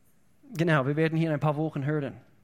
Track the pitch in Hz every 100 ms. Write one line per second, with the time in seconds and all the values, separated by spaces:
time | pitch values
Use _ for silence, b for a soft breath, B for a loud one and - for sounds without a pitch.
0 | _ _ _ _ - 175 165 151 131 147
1 | 160 160 165 151 156 143 156 147 139 151
2 | 135 - - _